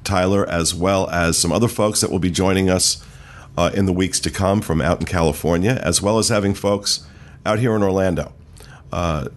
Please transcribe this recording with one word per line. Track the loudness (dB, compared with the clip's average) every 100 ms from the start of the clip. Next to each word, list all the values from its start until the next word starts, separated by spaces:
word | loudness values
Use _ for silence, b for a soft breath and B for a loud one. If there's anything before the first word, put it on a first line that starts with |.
Tyler, | -2 0 2 2 0
as | 0 -2
well | 0 0 0 0
as | 0 0 2
some | 2
other | 2 2
folks | 2 0 0
that | -2
will | 0
be | 0
joining | 2 2 4 4
us, | 2 0 -4 B B B B B -2
uh, | 0
in | 2 0
the |
weeks | 2 0 0
to | -4
come | 0 0 0
from | 0 0
out | 2 0
in | -2
California, | 0 0 0 0 0 0 0
as | 0 0
well | 0 0
as | 2
having | 0 0
folks | 0 -2 -2 -2 -6 B B B B -2
out | 0
here | 2
in | 2
Orlando, | 2 2 2 0 -6 -14 -20 B B B -8
uh, | -4 -2 -2 -6